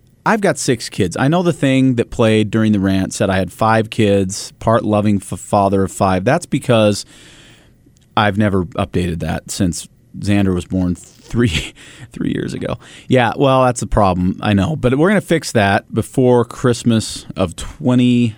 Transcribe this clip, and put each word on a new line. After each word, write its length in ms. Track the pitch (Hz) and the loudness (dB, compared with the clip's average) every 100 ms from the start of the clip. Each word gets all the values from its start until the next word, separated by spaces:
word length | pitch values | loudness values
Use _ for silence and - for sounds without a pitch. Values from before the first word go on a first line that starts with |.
| _ _ - | _ _ -2
I've 160 | 220 | 0
got 160 | 196 143 | 0 -2
six 320 | - 120 - | -2 -2 -4
kids. 260 | - 92 82 | -4 -4 0
I 120 | 135 | 0
know 160 | 170 | 2
the 100 | 175 | 0
thing 420 | - 139 131 131 117 | 0 0 2 2 2
that 140 | - | -2
played 400 | - 110 110 107 | 0 2 2 2
during 220 | 113 110 | 0 2
the 80 | 104 | 2
rant 340 | 95 95 95 | 2 0 -2
said 160 | - 101 | -2 -2
I 80 | 95 | 0
had 160 | 90 | -2
five 380 | - 110 113 110 | -2 2 2 0
kids, 600 | - 107 101 95 98 - | 0 2 2 0 -6 -12
part 300 | - - 113 | -6 0 0
loving 340 | 104 104 104 101 | 2 0 2 0
f-, 220 | - 90 | -4 -12
father 440 | - 104 98 98 | -2 0 2 2
of 80 | 95 | -2
five. 340 | - 98 92 101 | 0 0 2 0
That's 220 | 165 - | -2 -2
because 580 | 139 - 113 107 104 - - - - - - _ _ _ _ _ - | -6 0 2 2 0 -6 -20 -20 -20 -20 -20 _ _ _ _ _ 0
I've 200 | 104 98 | 0 2
never 280 | 107 95 85 | 0 0 -2
updated 540 | - 95 92 90 82 | -4 -4 -2 -4 -4
that 320 | 80 82 - | -4 -6 -8
since 360 | - 92 82 - _ _ - | -4 -2 -4 -12 _ _ -10
Xander 380 | 98 101 98 90 | -2 0 2 0
was 100 | - | -2
born 300 | 92 90 87 | -2 -2 -4
three, 540 | - _ - 117 120 | -8 _ -8 0 0
<laughs> 240 | 78 - - - - - | 0 -6 -14 -20 -20 -20
three 200 | - - | -8 -6
years 240 | - - - | -4 -6 -8
ago. 240 | - - - - - | -8 -8 -12 -18 0
Yeah, 260 | 127 117 - | 2 2 2
well, 300 | 139 131 127 | 2 4 2
that's 180 | 120 | 0
a 40 | 120 | -2
problem, 520 | - 98 90 90 - | 2 2 2 -2 -2
I 120 | 107 | 0
know. 220 | 101 90 151 | 0 0 0
But 220 | 120 131 | 0 2
we're 120 | 175 | 2
gonna 120 | 208 | 2
fix 300 | - 160 - | 0 -2 0
that 420 | 117 98 104 - | 0 2 0 -2
before 520 | 113 - - 127 123 113 | -6 -4 0 4 4 2
Christmas 840 | - 127 117 120 113 - - - - | -2 -2 0 0 0 -2 -10 -12 -4
of 220 | 90 82 | -4 -4
twenty 760 | - - 131 123 123 120 120 | -14 -6 0 2 4 2 0